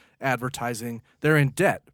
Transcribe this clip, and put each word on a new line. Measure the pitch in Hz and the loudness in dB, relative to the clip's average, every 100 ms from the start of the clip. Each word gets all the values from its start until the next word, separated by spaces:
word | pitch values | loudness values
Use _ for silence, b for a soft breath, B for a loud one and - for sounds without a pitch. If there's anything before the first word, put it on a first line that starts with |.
| b b | b b
advertising, | 135 120 127 - 120 117 120 117 b b | -2 -2 -4 -6 -8 -6 -8 -12 b b
they're | 151 156 | 2 4
in | 139 | 4
debt | - 185 95 - | 2 0 0 -8